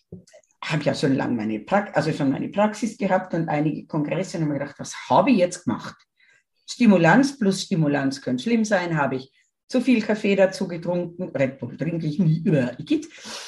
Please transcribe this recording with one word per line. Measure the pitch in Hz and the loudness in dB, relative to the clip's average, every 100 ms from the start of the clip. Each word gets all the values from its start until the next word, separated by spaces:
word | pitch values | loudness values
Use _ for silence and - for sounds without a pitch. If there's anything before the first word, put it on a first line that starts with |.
| - - - - _ - | -20 -20 -20 -20 _ -14
Hab | - 156 | -4 -2
ja | 143 - | -2 0
schon | 147 131 | 0 0
lang | 127 120 | 0 -2
meine | 107 107 | -4 -6
Prax-, | - 202 202 | -2 -2 0
also | - 160 | -2 -2
schon | 143 139 | 0 0
meine | - 123 | -2 -2
Praxis | 196 214 214 220 - | 0 0 0 -6 -4
gehabt | 196 185 185 | 0 0 0
und | 170 156 | -4 -2
einige | 151 156 - - | 0 0 -2 -4
Kongresse | 160 147 156 190 175 | -4 -2 -2 -4 -4
und | |
hab | 151 | -2
mir | 143 | -2
gedacht, | 143 - | -6 -10
„Was | 127 - - | -14 -10 2
habe | 127 214 | 4 6
ich | 214 | 4
jetzt | 180 - - | 2 -2 -6
gemacht?“ | 104 - - _ _ _ _ _ _ - | -6 -6 -16 _ _ _ _ _ _ -10
Stimulanz | - 233 185 165 214 277 - | 2 6 6 8 6 4 0
plus | 196 190 | 0 0
Stimulanz | - 175 147 143 135 135 | -2 0 2 2 -2 -4
könnte | - 127 | -4 -4
schlimm | 226 233 | 0 0
sein. | 214 196 170 160 | 2 0 0 0
Habe | 135 131 | 0 -4
ich | - _ _ _ - | -8 _ _ _ -4
zu | 262 | 0
viel | 254 233 | 2 2
Kaffee | 214 214 202 196 | 2 0 2 4
dazu | 190 - 180 | 4 2 -6
getrunken? | 175 165 175 165 - 180 - | -6 -4 -4 -4 -8 -6 -2
Red | 135 135 | -2 -2
Bull | 120 - | -10 -6
trinke | 160 165 151 | -4 -4 -2
ich | 147 | 0
nie, | 165 160 160 | 2 2 2
über | 151 123 - | 2 0 -4
Igitt. | - 302 - - - - | -2 -2 -4 -16 -16 -14